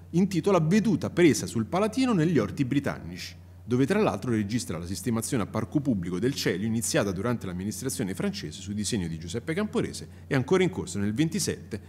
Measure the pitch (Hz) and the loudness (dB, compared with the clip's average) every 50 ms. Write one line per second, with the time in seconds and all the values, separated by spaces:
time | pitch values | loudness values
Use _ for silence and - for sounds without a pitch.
0 | - - - 170 202 202 185 160 - 202 196 175 156 156 196 220 190 233 180 - | -10 -2 2 2 2 2 2 0 2 4 4 4 4 4 4 4 4 4 2 0
1 | - 98 - - 175 151 120 - 98 87 - 117 110 92 - 180 208 220 214 262 | 0 0 2 6 6 6 6 4 0 -2 -2 -2 -2 0 0 0 0 0 2 2
2 | 262 254 226 170 151 175 175 123 208 196 - - 143 120 139 143 139 110 76 69 | 2 4 4 4 4 4 4 4 2 2 0 -2 -2 0 0 0 0 -2 -4 -6
3 | 85 82 90 87 - - - - - - - - - - 123 123 139 131 190 214 | -8 -10 -10 -10 -12 -14 -14 -16 -20 -20 -20 -14 -4 0 2 2 4 4 4 2
4 | 208 131 95 98 - 127 113 110 104 98 117 120 - - 92 80 87 87 98 87 | 2 2 2 0 0 0 0 2 2 0 0 -2 -2 -4 -6 -6 -6 -6 -6 -4
5 | - 123 113 113 107 - 151 120 92 - - 110 110 - - 156 135 143 117 95 | -2 0 0 0 0 0 0 0 0 -2 -2 -4 -2 -2 -2 0 0 2 0 0
6 | 85 90 90 90 107 135 143 - - 139 95 87 107 113 110 117 110 - - 151 | 0 -2 -2 0 0 0 0 0 0 0 0 0 0 -2 -2 -2 0 0 2 2
7 | 110 101 92 90 98 120 120 101 - 95 87 90 95 104 104 - 120 135 127 - | 2 2 0 0 0 -2 -2 -2 -4 -6 -6 -4 -4 -4 -4 -4 -6 -6 -4 -2
8 | 120 90 95 - - 202 - - - 78 80 - 95 98 104 104 104 - 131 101 | -4 -4 -2 -2 -2 -4 -4 -4 -6 -10 -10 -10 -8 -6 -4 -4 -2 -2 0 0
9 | 87 82 82 78 85 85 85 117 - - 160 190 214 214 - 233 120 - - - | 0 -2 -4 -6 -6 -6 -8 -6 -4 -4 -2 -2 -2 -2 0 -2 -2 -2 -4 -8
10 | 85 - - - - - - 135 123 - 185 185 185 170 - - 78 73 - 101 | -12 -14 -16 -16 -6 -2 0 0 2 4 4 4 4 2 0 -2 -6 -6 -4 -2
11 | 101 104 107 120 156 165 - 202 - - 78 - - - - 95 - | -2 0 2 2 2 2 0 0 -2 -2 -2 -4 -6 -8 -10 -10 -10